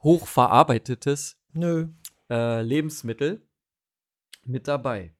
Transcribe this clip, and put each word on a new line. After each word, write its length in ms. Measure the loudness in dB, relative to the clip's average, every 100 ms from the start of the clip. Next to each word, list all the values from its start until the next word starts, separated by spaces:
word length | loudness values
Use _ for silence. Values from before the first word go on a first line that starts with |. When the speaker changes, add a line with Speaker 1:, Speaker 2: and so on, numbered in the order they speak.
Speaker 1:
hochverarbeitetes, 1400 | 4 2 2 2 4 6 6 2 -2 -6 -4 -4 -6 -16 _
Speaker 2:
Nö. 340 | -6 -2 -2 -4 -12 -20 _ _
Speaker 1:
äh, 320 | -2 0 -2
Lebensmittel 840 | 0 -2 -2 -6 -10 -4 -4 -4 _ _ _ _ _ _ _ _ _ -20
mit 240 | -8 -8 -4
dabei. 460 | -4 -4 -6 -10 _